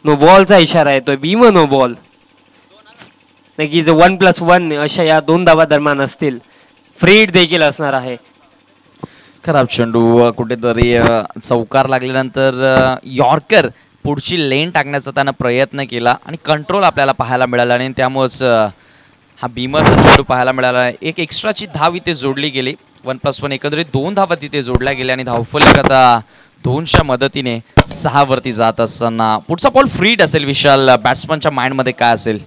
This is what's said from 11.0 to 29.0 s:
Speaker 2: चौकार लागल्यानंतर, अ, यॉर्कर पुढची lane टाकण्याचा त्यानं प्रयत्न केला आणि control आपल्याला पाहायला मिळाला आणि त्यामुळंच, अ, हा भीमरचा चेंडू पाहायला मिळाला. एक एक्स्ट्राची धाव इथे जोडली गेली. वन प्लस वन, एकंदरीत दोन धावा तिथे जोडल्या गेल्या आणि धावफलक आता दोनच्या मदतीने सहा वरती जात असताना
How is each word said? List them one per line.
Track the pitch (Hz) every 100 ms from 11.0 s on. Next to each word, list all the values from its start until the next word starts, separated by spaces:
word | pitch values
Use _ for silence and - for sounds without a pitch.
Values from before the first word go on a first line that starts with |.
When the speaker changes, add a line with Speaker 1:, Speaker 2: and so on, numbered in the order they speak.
| 117 117 104 -
Speaker 2:
चौकार | - 120 110 135 131
लागल्यानंतर, | 131 127 131 131 135 135 127 131 131
अ, | 131 127
यॉर्कर | - 127 127 151 _ 220 131 - _ _
पुढची | 147 147 - 175 143
lane | 135 170
टाकण्याचा | 165 139 143 135
त्यानं | 139 139
प्रयत्न | - 123 123 135 139
केला | 127 120 120 123 -
आणि | 160 -
control | 151 143 190
आपल्याला | 180 147 139
पाहायला | 131 120 127 123
मिळाला | 123 120
आणि | 123 131 131
त्यामुळंच, | 127 135 131 -
अ, | 127 113 104 - _ _ _ _ _ _
हा | 123
भीमरचा | 120 127 151 156 -
चेंडू | - -
पाहायला | 135 127 127
मिळाला. | 131 127 123 123 -
एक | 160 160
एक्स्ट्राची | 160 - 214 208 208 151
धाव | 160
इथे | 180 175
जोडली | 156 135 135 147
गेली. | 131 127 151 _ _ 127
वन | 131
प्लस | 143 131
वन, | 143
एकंदरीत | 139 147 151 160
दोन | 131 151
धावा | 202 190 165
तिथे | 143 147
जोडल्या | 123 123 131
गेल्या | 135 127
आणि | 131
धावफलक | 123 120 117 147 143 143
आता | 131 131 123 117 - _ _ _
दोनच्या | 127 131 165 -
मदतीने | 143 127 135 139 127 117 - - -
सहा | - 139 139
वरती | 139 131 135
जात | 110 113 110
असताना | 113 -